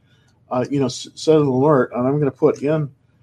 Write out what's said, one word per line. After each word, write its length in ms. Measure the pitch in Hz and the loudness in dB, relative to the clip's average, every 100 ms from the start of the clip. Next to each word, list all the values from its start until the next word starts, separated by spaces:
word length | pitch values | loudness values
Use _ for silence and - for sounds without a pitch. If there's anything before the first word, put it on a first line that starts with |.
| _ _ _ _ _ | _ _ _ _ _
uh, 140 | 127 120 | -6 -4
you 100 | 143 | -2
know, 60 | 131 | -4
s-, 220 | - - - | -6 -14 -8
set 220 | - 156 | 2 2
an 100 | 147 | 4
alert, 440 | 127 143 143 120 113 | 2 4 4 2 -2
and 120 | 127 | -2
I'm 120 | 143 | 0
gonna 100 | 143 | -2
put 320 | - 151 117 | 0 0 0
in 80 | 131 | -2
an 160 | 156 147 - _ _ | -2 -4 -10 _ _